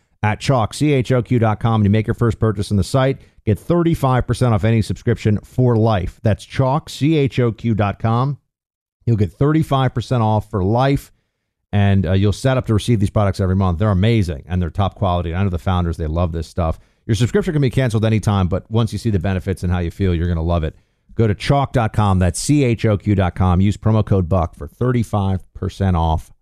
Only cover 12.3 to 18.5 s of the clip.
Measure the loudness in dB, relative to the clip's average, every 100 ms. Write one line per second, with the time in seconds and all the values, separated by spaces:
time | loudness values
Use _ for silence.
12.3 | 0 0 0 0 0 2 0 2 0 0
13.3 | 0 0 2 0 0 0 2 2 2 0
14.3 | -4 -4 -4 -4 -2 -4 -2 -2 -2 -4
15.3 | -2 -2 -2 -2 -2 -2 -4 -4 -2 -2
16.3 | -4 -8 -4 -4 -4 _ _ -4 0 0
17.3 | 0 0 0 0 0 0 0 0 0 2
18.3 | 0 0